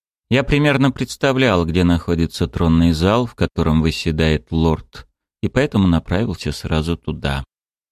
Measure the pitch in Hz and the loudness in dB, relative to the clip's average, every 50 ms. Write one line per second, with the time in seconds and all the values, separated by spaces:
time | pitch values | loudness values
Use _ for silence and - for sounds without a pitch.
0 | _ _ _ _ _ - 117 135 139 - 147 143 151 147 135 135 139 135 131 - | _ _ _ _ _ -2 0 0 0 2 0 2 2 2 2 2 2 0 0 -2
1 | 131 - - - - 139 131 131 131 120 98 87 85 82 82 92 90 87 87 82 | -6 -8 -6 -2 -2 0 2 2 2 2 2 2 2 0 2 2 2 4 2 2
2 | - - 85 82 82 80 - - 85 73 - - 87 82 82 82 85 85 82 78 | 0 -2 -2 0 -2 -2 -2 -4 -4 -4 -2 -2 0 2 4 4 4 4 2 2
3 | 87 95 110 123 123 117 - - 87 - - 90 80 80 78 80 78 82 78 - | 2 2 2 2 0 -2 -4 -4 -4 -4 -2 -2 0 0 2 2 2 0 -2 -2
4 | - 87 78 80 82 80 78 73 - - 82 82 80 82 78 - - _ - - | -4 -4 -2 0 0 0 0 -2 -2 -4 -2 0 0 0 0 -2 -4 _ -20 -20
5 | - _ _ _ _ _ _ _ - - - 123 143 147 - 107 95 92 85 80 | -20 _ _ _ _ _ _ _ -6 -4 -2 -2 -2 0 0 2 2 2 2 0
6 | - - 87 95 117 127 85 - - - 71 - - - 80 80 76 85 85 - | 0 -2 -4 -2 -2 -4 -6 -6 -6 -8 -8 -6 -6 -4 -4 -2 -2 -2 -4 -6
7 | - - 76 71 - 71 69 69 67 - _ _ _ _ _ _ _ _ | -6 -8 -8 -6 -6 -6 -6 -6 -8 -10 _ _ _ _ _ _ _ _